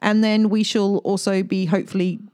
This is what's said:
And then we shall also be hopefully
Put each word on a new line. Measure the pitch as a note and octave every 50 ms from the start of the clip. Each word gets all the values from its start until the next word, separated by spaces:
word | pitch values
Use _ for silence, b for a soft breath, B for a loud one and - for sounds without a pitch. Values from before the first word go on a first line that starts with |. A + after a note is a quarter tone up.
And | - G#3 G#3+ G#3+ A3
then | A3 G#3+ A3 G#3+ G#3+
we | G#3 A3 G#3+
shall | - - A3 G3 G3 G3+ -
also | - - G3 F#3+ - G#3 G3 F#3+ F#3
be | - G3 F#3+ F#3
hopefully | D#3 G3+ F#3+ - - - G3 F3+ F#3 E3+ - - -